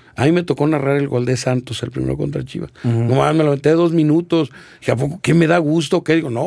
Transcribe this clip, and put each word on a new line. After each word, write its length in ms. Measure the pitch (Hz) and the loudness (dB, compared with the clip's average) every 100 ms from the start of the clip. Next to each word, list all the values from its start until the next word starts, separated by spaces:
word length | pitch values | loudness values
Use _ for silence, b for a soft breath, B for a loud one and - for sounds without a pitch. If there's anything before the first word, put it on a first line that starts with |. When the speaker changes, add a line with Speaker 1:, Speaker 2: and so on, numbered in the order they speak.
| b - | b 0
Speaker 1:
A 80 | 135 | 2
mí 60 | |
me 80 | 175 | 2
tocó 220 | 175 139 147 | 0 0 0
narrar 300 | 156 135 143 | 0 0 0
el 100 | 139 | 0
gol 180 | 127 123 | -2 -2
de 120 | 123 | -2
Santos, 440 | - 127 123 113 | -2 -2 -4 -8
el 80 | 123 | -8
primero 260 | 131 131 139 | -6 -4 -4
contra 260 | 143 143 | -4 -6
Chivas. 280 | 131 - - - | -8 -10 -12 -6
Speaker 2:
Ujú. 200 | 123 117 | -2 0
Speaker 1:
No 120 | 117 131 | 2 2
mames, 200 | 143 160 | 2 2
me 60 | |
lo 60 | 151 | 2
aventé 180 | 139 156 | 2 2
dos 220 | 165 170 | 2 2
minutos. 560 | 165 151 156 170 165 143 B B B | 2 2 2 2 -2 -2 B B B
Dije, 120 | - | -4
"¿a 40 | 120 | -2
poco 240 | 143 165 | -2 -4
qué 140 | - 165 | 0 2
me 100 | 156 | 4
da 120 | 175 | 2
gusto?". 440 | 147 165 147 180 | 2 0 0 -2
¿Qué 120 | 160 165 | 0 0
digo? 140 | 147 | 0
No, 120 | 117 | -2